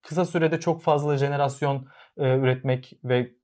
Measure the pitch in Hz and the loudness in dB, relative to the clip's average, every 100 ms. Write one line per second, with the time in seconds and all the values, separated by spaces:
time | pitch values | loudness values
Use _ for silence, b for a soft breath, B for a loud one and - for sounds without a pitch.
0 | - 156 180 175 160 160 175 160 - 147 | -4 -2 -2 2 0 0 -2 -2 0 0
1 | 147 139 143 143 139 135 143 139 135 B | 0 0 0 0 -2 0 -4 -4 -8 B
2 | B - 135 131 131 127 131 127 - - | B -2 0 2 2 0 -2 -2 -4 -12
3 | 123 123 123 _ | 0 0 0 _